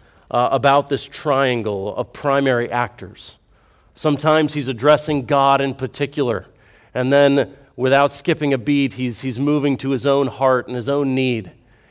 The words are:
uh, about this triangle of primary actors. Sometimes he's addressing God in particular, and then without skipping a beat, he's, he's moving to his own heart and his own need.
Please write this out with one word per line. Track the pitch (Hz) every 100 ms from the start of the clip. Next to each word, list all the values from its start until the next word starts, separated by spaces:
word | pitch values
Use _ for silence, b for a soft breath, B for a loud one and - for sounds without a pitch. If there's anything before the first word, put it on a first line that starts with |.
| b b b
uh, | 120 123
about | 123 139 143 -
this | 135 -
triangle | - 151 135 131 120 107 98 101 110
of | 117
primary | - 147 139 135 120 120
actors. | 120 113 - 92 - - - _ b b b b
Sometimes | - 151 143 156 156 151
he's | 151 127
addressing | 113 143 147 160 147
God | 123 139 139 135
in | 139
particular, | 131 131 - 143 147 123 98 - b b b b
and | 127 127
then | 143 143 139 135 B B
without | - 131 139 143
skipping | - - 151 147
a | 131
beat, | 110 143 135
he's, | 117 127 110
he's | 135 113
moving | 143 151 143 131
to | 135
his | 131 139
own | 139 135
heart | - 135 127 -
and | 123
his | 113
own | 143 139 131
need. | 131 113 90 - b b b